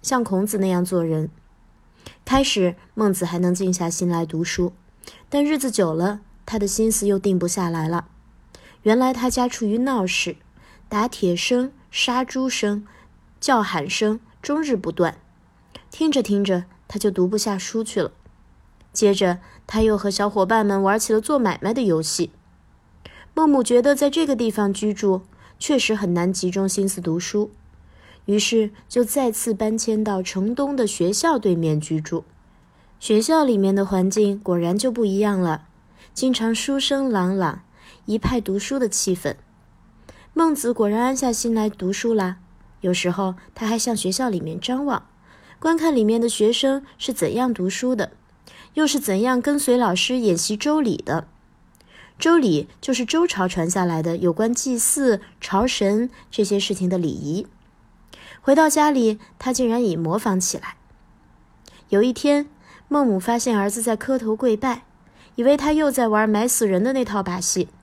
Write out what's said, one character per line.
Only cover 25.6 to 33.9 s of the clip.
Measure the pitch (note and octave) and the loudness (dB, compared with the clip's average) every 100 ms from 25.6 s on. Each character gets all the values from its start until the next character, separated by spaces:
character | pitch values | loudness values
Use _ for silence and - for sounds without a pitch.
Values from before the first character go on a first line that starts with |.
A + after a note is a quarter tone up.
| - C#4 | 0 0
实 | - | 0
很 | G#3+ G3 | 0 0
难 | F3 F3+ | 0 0
集 | F3+ F3+ | 0 -2
中 | F#3+ G3 | -2 -2
心 | G3+ G3 | 0 -2
思 | F#3+ | -2
读 | F3 E3 | -4 -4
书， | - G#3 G#3+ - - - - - - - - | -2 -2 -4 -8 -20 -20 -20 -20 -20 -12 -2
于 | G#3 | 0
是 | - A3+ G#3+ - - | 2 2 0 -4 -4
就 | B3 | 0
再 | A#3 C#4+ B3 | 0 0 0
次 | G#3+ A3+ | -2 -4
搬 | G3+ A3 A3 | -2 -2 -2
迁 | - G#3+ | 0 0
到 | G#3+ F#3+ | 0 -2
城 | F#3 F#3+ G3+ | -4 -2 -2
东 | A#3+ C#4+ C4+ | -2 -2 0
的 | G#3+ | -2
学 | - F3 | 0 0
校 | G#3 E4 C#4 | 0 0 0
对 | G#3 | 0
面 | E3+ D#3+ D3+ | 0 0 -2
居 | D3+ D#3 | -2 -4
住。 | D#3 E3 - _ _ _ _ _ _ - | -4 -8 -8 _ _ _ _ _ _ -10
学 | - G#3+ | 0 2
校 | A3+ D#4+ | 4 4
里 | C#4 G#3 | 4 4
面 | G3 | 2
的 | G3 | 2
环 | G3 | 2